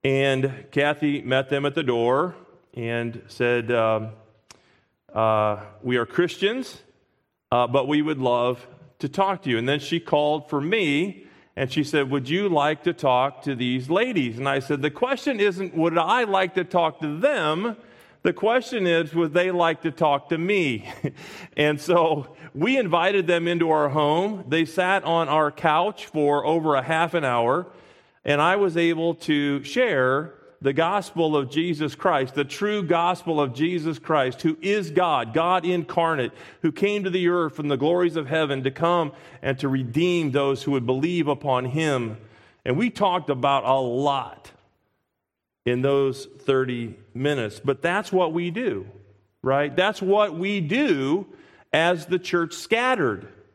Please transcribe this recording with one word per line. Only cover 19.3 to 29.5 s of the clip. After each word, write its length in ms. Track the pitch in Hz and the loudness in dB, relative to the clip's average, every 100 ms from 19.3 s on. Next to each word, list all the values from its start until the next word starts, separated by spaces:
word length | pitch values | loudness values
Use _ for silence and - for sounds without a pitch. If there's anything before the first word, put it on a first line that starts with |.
they 160 | 165 180 | 2 0
like 320 | 180 170 151 | 2 2 0
to 80 | 170 | -4
talk 400 | - 160 143 - | 0 2 2 0
to 80 | 165 | -4
me?" 500 | 175 208 156 113 - - | 0 0 0 -2 -8 -10
<laughs> 100 | 143 - - - - - | -10 -10 -18 -18 -12 0
And 240 | 151 147 | 2 0
so 540 | 156 170 160 147 135 - - | 2 4 4 0 -6 -16 -16
we 260 | - 190 269 | -2 0 2
invited 500 | 208 170 180 202 170 | 2 2 2 0 2
them 180 | 170 170 | 0 2
into 240 | 175 165 | 0 2
our 200 | 156 147 | 2 2
home. 540 | 147 147 156 196 208 127 | 2 2 2 0 -4 -2
They 160 | 156 | 0
sat 400 | 160 - 180 196 | 0 0 0 0
on 240 | 165 165 156 | 2 0 2
our 240 | 156 151 | 2 0
couch 540 | - 170 151 190 - - | 2 2 2 0 -4 -8
for 380 | 156 143 143 | 0 2 2
over 300 | 143 165 156 | 2 0 2
a 80 | 139 | 0
half 320 | 127 160 165 | 0 0 0
an 80 | 170 | 0
hour, 440 | 139 120 117 147 175 - - - _ _ | 0 2 2 0 -2 -16 -20 -20 _ _
and 160 | - 143 | -2 2
I 160 | 160 196 | 2 4
was 200 | 196 165 | 2 2
able 380 | 170 160 165 165 | 0 0 -2 -2
to 460 | - 151 143 | 0 0 2